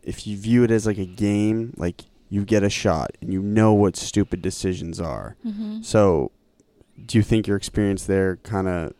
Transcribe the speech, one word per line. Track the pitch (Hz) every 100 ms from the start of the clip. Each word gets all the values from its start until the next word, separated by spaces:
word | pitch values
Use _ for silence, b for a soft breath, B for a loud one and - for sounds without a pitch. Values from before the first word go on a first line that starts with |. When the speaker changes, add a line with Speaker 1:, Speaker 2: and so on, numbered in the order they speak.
Speaker 1:
if | - 92 -
you | 101
view | 110 120
it | 120
as, | 113 107
like, | 101
a | 92
game, | 90 104 101 107 110 117 -
like, | 87 - - _ _
you | 101
get | 98 107
a | 101
shot | - 107 80 - -
and | 87
you | 95
know | 101 107 110
what | 104 101 -
stupid | - - 98 92
decisions | 87 - 98 92 85 -
are. | 85 57 50 - 233
Speaker 2:
Mm-hmm. | 208 214 220
Speaker 1:
So | 220 214 139 160 65 _ _ _ _ _ _ - -
do | 113
you |
think | 104 113 107
your | 101
experience | - - 101 95
there | - 98 95 90
kinda | - 101 95 90 80